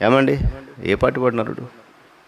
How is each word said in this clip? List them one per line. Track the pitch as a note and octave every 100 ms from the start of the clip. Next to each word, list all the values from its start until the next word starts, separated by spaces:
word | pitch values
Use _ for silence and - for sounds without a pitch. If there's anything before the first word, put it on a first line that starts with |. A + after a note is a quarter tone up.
ఏమండి, | G#2 C3 C3+ C#3 - - - B2
ఏ | F2+ G2+
పాటి | C3 B2+
వాడు | B2+ A#2
నరుడు? | - A2 B2 - - _ - _